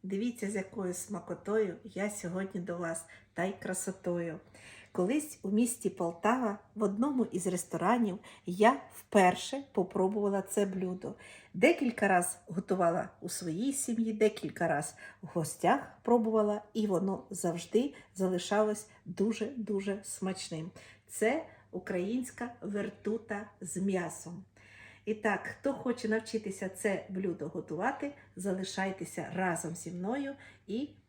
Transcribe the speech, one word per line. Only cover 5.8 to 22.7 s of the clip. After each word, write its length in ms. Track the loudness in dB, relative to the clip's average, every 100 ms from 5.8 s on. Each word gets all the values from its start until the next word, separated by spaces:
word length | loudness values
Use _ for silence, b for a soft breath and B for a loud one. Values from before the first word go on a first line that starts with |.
| -4
Полтава 680 | -2 -4 0 2 4 2 -2 -8
в 80 | 0
одному 420 | 0 2 0 2
із 220 | 0 0 0
ресторанів 720 | -2 -2 0 4 4 2 -2 B B -8
я 340 | 6 8 6 -4
вперше 680 | -20 2 8 8 6 -4 -6 -4
попробувала 680 | -2 0 2 2 2 0 0
це 240 | 0 0 0
блюдо. 480 | 0 -4 -4 -8 -10 B B B
Декілька 540 | 6 6 6 2 2 6
раз 300 | 6 4 -4 -6
готувала 600 | -6 0 4 4 2 -2 -8
у 80 | -10
своїй 440 | -6 -4 -2 0
сім'ї, 400 | 0 -2 0 0
декілька 560 | 4 4 4 -8 -2 2
раз 260 | 2 0 -10 B B
в 40 | -6
гостях 540 | -2 -2 2 4 4 2 -8
пробувала, 600 | 4 4 6 4 4 0 -4
і 120 | -2 2
воно 380 | 2 2 -2 -6
завжди 640 | -2 -2 -2 2 2 2 B B
залишалось 760 | -2 0 0 0 2 2 0 -6 B
дуже-дуже 960 | -14 -2 0 0 -4 -6 -2 -2 -2 -4
смачним. 680 | -6 -6 -6 -4 -6 -8 -8 -14 B B _
Це 360 | 0 2 2 -4 B B
українська 840 | -12 -4 -2 0 -2 -4 -8 -10 -8
вертута 880 | -6